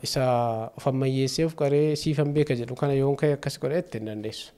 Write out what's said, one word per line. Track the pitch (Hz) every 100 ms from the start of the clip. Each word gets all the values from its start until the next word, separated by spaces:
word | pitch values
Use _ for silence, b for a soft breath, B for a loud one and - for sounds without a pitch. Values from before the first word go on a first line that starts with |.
isa | - 143 127 123 120 113 113 -
of | 143
ammayyeessee | 131 135 131 131 135
of | 165
qaree | 160 143 143 151 147
siifan | 160 151 147
beeka | 147 147
jedhu | 123 120
kana | 127 143
yoon | 139 139 143
ka'e | 151
akkas | 143 143 -
godhe | 135 165
itti | 180 113
hin | 110
dandeessu. | 107 107 - -